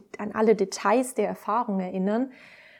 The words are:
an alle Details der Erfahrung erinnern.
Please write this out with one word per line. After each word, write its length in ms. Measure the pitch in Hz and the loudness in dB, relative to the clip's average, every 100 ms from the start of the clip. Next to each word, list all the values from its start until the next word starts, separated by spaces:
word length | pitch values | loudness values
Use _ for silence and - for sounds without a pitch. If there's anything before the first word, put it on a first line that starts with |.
| - - | -12 -10
an 140 | 208 | -6
alle 240 | 214 220 202 | 2 4 4
Details 600 | 190 - 202 240 254 - | 2 0 2 2 2 -2
der 120 | 190 | -2
Erfahrung 540 | 190 - 220 220 190 | -2 -2 -2 0 -2
erinnern. 500 | 185 185 190 226 262 - - - - | -2 -2 0 0 -2 -8 -20 -20 -20